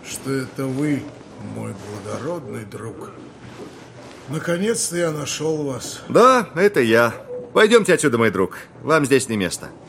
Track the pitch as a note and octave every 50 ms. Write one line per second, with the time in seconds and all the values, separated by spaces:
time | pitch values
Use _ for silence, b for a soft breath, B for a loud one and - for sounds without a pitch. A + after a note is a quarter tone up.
0 | - - - - - C3+ C3+ C3+ C3 - - - C3+ C3+ C3 C3+ D3 D3+ D3 B2+
1 | A2+ - - - - - - - G#2+ G#2 G#2+ A2+ A2 A2 G#2 F#2+ G2 G#2 G#2 G#2
2 | G2 G#2 G#2+ G2+ A2+ D3+ F3 F3 C#3 B2+ A#2 A#2 G#2+ G2+ G2+ G2+ G#2+ A2+ G#2 -
3 | - - - - - - - - - - - - - - - - - - - -
4 | - - - - - - C3+ D#3 - - E3+ F3 G3 A3 A#3 - - - E3+ F3
5 | F3 E3 D#3 D3+ D3 - - - D3+ D#3+ D#3+ D3+ D3 C#3 C3 A#2 - - - -
6 | - - B2+ E3+ A3+ B3+ C4 B3 G#3 - - D#3+ F#3+ G#3 G3+ D#3+ B2+ A2+ A2+ A2+
7 | A#2 A#2 A2+ - - - - - - - - - A3 A3 A#3 A#3 G3+ - F3 -
8 | - D3 A#2+ A#2 A2+ A2 F#2+ F#2+ F#2+ F2 - B B B B - B2 B2+ D#3 D#3+
9 | D3 B2 C#3 C3 A2+ A#2 A2+ G#2 F#2+ E2+ - - - D#2 - - -